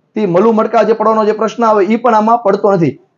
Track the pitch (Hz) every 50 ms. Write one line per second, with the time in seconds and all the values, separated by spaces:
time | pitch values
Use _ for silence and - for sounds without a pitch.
0 | _ _ - 220 214 180 170 180 214 233 220 220 214 220 233 226 208 214 226 220
1 | 214 220 220 220 208 208 220 220 226 214 - 240 233 220 214 208 185 202 226 220
2 | 233 247 220 214 214 226 233 233 - 196 202 202 - 202 196 170 170 131 - -
3 | _ _ _